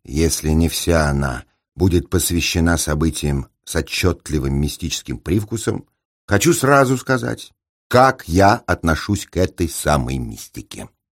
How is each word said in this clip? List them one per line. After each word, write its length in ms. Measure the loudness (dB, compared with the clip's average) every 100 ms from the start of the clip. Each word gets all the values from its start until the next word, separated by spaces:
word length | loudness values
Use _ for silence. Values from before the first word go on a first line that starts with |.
если 460 | -6 0 0 0 0
не 180 | 2 2
вся 420 | 0 2 2 2
она, 360 | 0 -2 -6 -12 _ _
будет 340 | 0 2 2 0
посвящена 680 | -2 0 -2 -2 0 2 2
событиям 680 | 0 0 0 -2 -2 -4 -6 _
с 100 | -8
отчётливым 800 | -6 -4 -2 -2 -2 -4 -4 -2
мистическим 640 | -2 -2 -4 -8 -8 -8 -8
привкусом, 680 | -2 -2 -2 -6 -4 -6 -8 _ _ _ -2
хочу 260 | 2 2
сразу 420 | 2 4 4 4 0
сказать, 540 | -2 -2 -2 -8 -12 _ _ _ 0
как 400 | 4 4 2 0
я 260 | 4 4 4 0
отношусь 580 | 0 0 0 -2 -4 -4
к 100 | -2
этой 320 | -2 -2 -6
самой 500 | -2 0 0 0 -4
мистике. 680 | -6 -12 -16 -18 -16 -16 -18 _ _